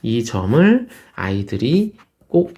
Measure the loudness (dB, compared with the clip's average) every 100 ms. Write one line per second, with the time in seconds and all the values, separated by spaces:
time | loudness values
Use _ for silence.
0 | -2 -4 -2 -4 0 4 4 4 0 -18
1 | _ -8 -4 -4 -4 -4 0 0 -2 -8
2 | _ _ _ 0 0